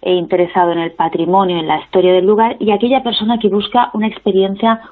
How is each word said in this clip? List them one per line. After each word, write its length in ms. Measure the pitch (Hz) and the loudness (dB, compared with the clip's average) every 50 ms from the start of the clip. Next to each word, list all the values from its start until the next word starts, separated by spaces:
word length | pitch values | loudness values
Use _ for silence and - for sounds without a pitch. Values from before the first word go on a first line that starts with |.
eh, 140 | - - 180 | -4 -2 -2
interesado 580 | 180 175 175 190 175 175 175 - 190 175 170 | -2 0 -2 0 0 0 0 2 0 0 2
en 60 | 170 170 | 0 -2
el 140 | 165 165 | -4 -6
patrimonio, 640 | 165 - 165 160 - - 165 165 185 196 196 180 175 170 | -4 -4 -4 -4 -2 -2 -2 0 2 2 2 0 -2 -2
en 100 | 160 151 | -2 -2
la 100 | 156 151 | -4 -4
historia 340 | - - - 190 180 180 | -6 -2 0 2 4 4
del 140 | 185 185 180 | 4 4 4
lugar, 300 | 196 214 208 226 233 233 - | 4 2 2 2 0 -2 -2
y 140 | - 214 | -2 0
aquella 300 | 202 202 220 240 269 269 | 0 0 2 0 0 0
persona 340 | 262 233 208 - 214 220 240 226 | 0 -2 -4 -2 -2 -2 -2 0
que 80 | 220 202 | 0 0
busca 420 | 185 208 202 - - 240 240 240 - | 0 0 -2 0 0 0 0 0 -2
una 140 | 214 214 220 | -4 -4 -4
experiencia 720 | - - - 208 190 190 190 196 196 202 226 226 226 226 - - | -4 -4 -4 0 0 2 0 0 -2 0 0 0 0 0 -4 -16